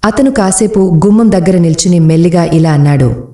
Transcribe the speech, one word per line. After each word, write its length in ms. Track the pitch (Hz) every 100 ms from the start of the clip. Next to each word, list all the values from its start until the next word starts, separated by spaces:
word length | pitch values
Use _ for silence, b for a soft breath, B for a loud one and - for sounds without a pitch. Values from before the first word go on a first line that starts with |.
అతను 260 | 214 214 277
కాసేపు 680 | 262 190 190 214 208 190 165 185
గుమ్మం 260 | 214 226
దగ్గర 260 | 190 170 180
నిల్చుని 400 | 170 160 - 175
మెల్లిగా 460 | 160 160 170 170
ఇలా 280 | 170 165 160
అన్నాడు 520 | 147 147 139 127 117 -